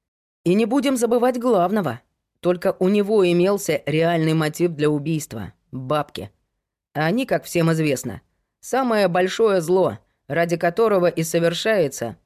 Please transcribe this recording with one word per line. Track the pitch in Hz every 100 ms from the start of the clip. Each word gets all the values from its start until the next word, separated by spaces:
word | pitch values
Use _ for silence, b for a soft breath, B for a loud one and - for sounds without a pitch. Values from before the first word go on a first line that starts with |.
| _ _ _ _
И | 170
не | 196
будем | 226 277 269 254
забывать | 233 240 247 247
главного. | 247 196 180 214 156 117 _ _ _ _
Только | 175 180 196 -
у | 185
него | 208 202 220 180
имелся | 175 185 202 - 156 -
реальный | 156 165 170 160
мотив | 160 151 151 175
для | 147 151
убийства — | 147 143 156 - 113 95 _ _
бабки. | 127 131 151 143 - 101 _ _ _ _ _ _
А | 139 160
они, | 233
как | 262 160
всем | - 170 165
известно, | 160 151 127 120 110 _ _ _ _
самое | - 247 247 214 190
большое | 180 185 - 220 190
зло, | 160 185 151 104 _ _ -
ради | 147 170 170
которого | 170 170 226 202 175
и | 165
совершается | 160 170 208 170 220 208 143 - 117 -